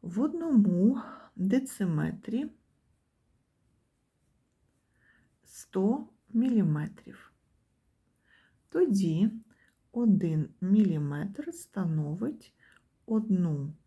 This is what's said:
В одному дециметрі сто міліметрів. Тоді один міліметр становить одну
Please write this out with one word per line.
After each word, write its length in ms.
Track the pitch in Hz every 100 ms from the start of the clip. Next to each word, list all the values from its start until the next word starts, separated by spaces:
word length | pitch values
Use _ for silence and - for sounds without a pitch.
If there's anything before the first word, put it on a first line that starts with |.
В 180 | - 185
одному 800 | 302 330 330 254 202 175 208 269 - - - -
дециметрі 1120 | 185 247 262 - 185 156 156 160 - 226 302 - _ _ _ _ _ _ _ _ _ _ _ _ _ _ _ _ _ _ _ _ _ _ _ _ _ _ _ _ -
сто 640 | - - 190 196 277 - _ _
міліметрів. 1040 | 226 254 233 165 151 151 - - - - _ _ _ _ _ _ _ _ _ _ _ _ _ _
Тоді 600 | 330 349 196 175 156 214 - - _ _ _ _
один 580 | 233 233 185 170 156 - -
міліметр 920 | 185 208 196 156 143 143 190 240 302
становить 1000 | 330 - 208 175 156 147 170 233 262 - _ _ _ _ _ -
одну 680 | 220 220 185 175 143 143 -